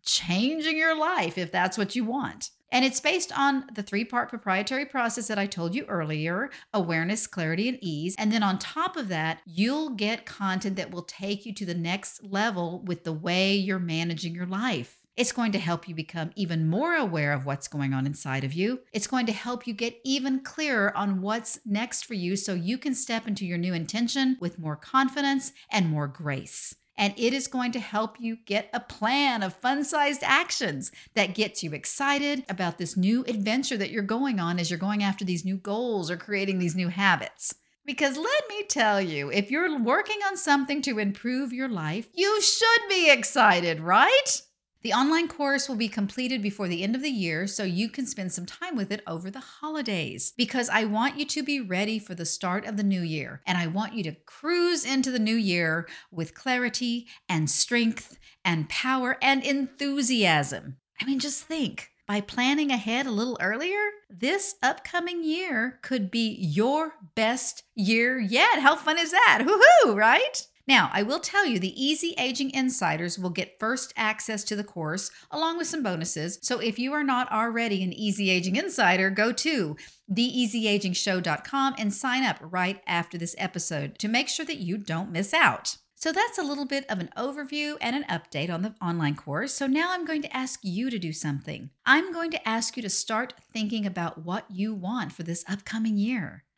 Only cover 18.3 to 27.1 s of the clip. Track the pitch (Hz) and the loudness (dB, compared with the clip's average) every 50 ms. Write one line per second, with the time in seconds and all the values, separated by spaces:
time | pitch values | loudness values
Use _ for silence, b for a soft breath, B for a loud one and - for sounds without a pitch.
18.3 | 131 135 131 135 139 165 185 220 254 254 b b b 190 196 - 262 254 247 226 | -4 -2 -2 -4 -2 0 0 0 -2 -4 b b b -4 -4 0 0 0 0 0
19.3 | 214 196 - 240 247 240 247 247 226 202 233 233 233 - _ 262 269 285 262 269 | -2 -4 -4 -6 -6 -6 -6 -8 -6 -4 -4 -4 -4 -6 _ -2 -2 0 0 0
20.3 | 262 262 269 - - - 311 294 262 226 196 202 - - 202 202 196 185 185 202 | -2 -2 -4 -6 -6 -4 -2 0 2 2 2 2 0 0 0 0 0 0 0 -2
21.3 | 214 233 233 - - - _ 226 202 208 233 226 - - - - 233 196 175 175 | -2 -2 -2 -4 -6 -6 _ -2 -2 -2 -2 -2 -4 -8 -6 -6 -6 -4 -2 0
22.3 | 190 196 196 - 190 175 165 180 233 262 - 302 262 - - - 233 226 226 226 | -2 -2 -2 -2 -4 -2 -2 -2 -4 -2 -2 -2 -2 -2 -2 -2 -2 -4 -2 -4
23.3 | 202 196 196 175 175 175 170 185 180 165 165 156 - 220 240 233 - 277 269 262 | -4 -4 -2 -4 -2 -2 -2 0 -2 -2 -4 -4 -2 -2 0 0 2 2 2 2
24.3 | 262 254 185 170 - - 160 156 151 147 - - - 269 269 262 262 294 277 277 | 2 2 -2 -6 -6 -4 -6 -6 -6 -6 -10 0 2 2 2 4 2 0 0 2
25.3 | 277 269 269 - B B B B - 214 185 165 151 151 147 143 135 - 165 147 | 2 0 -2 -4 B B B B 0 2 2 2 2 0 0 -2 -4 -6 -4 -4
26.3 | 139 135 - - - - - - - _ _ _ _ - 202 202 | -4 -4 -6 -6 -6 -6 -6 -6 -8 _ _ _ _ -2 -2 -2